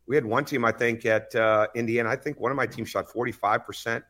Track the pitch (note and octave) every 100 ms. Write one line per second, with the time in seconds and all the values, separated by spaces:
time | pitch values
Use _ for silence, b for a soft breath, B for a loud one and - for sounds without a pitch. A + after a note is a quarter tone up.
0 | - - A2 A#2+ D3 C#3 A2+ - A#2+ A2+
1 | A2+ A2 A2 A#2+ A2 G#2+ G#2+ A#2 A#2 A#2
2 | A2+ C3+ D3+ C#3+ A2+ C3+ A#2+ B2 G#2+ G2
3 | F#2 A2 B2 - G2+ A#2 - - A2+ A#2